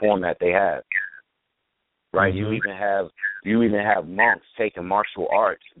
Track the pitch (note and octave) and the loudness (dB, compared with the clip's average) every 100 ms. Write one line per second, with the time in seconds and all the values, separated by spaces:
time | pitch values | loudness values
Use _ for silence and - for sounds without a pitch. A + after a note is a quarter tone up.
0 | G#2+ G2 F2 D2+ F2 F#2 F#2+ C#2 - - | 0 2 0 0 2 2 2 -2 -6 -8
1 | G2 - _ _ _ _ _ _ _ _ | -8 -16 _ _ _ _ _ _ _ _
2 | - F#2 G2 F#2+ G#2+ A2 G2+ F#2+ G2+ G2 | -4 0 2 0 -4 -4 -6 -4 -2 -2
3 | E2+ - - - G2 A#2 A2+ G#2 G#2 G2 | -4 -8 -10 -8 0 2 4 2 2 0
4 | D#2+ F#2+ A#2 G2 _ - G#2+ F#2 F2+ G2+ | -2 0 2 0 _ -6 -4 -4 -2 0
5 | G#2 G2+ E2+ G2+ G#2 - - - | -2 -4 0 2 2 -2 -14 -16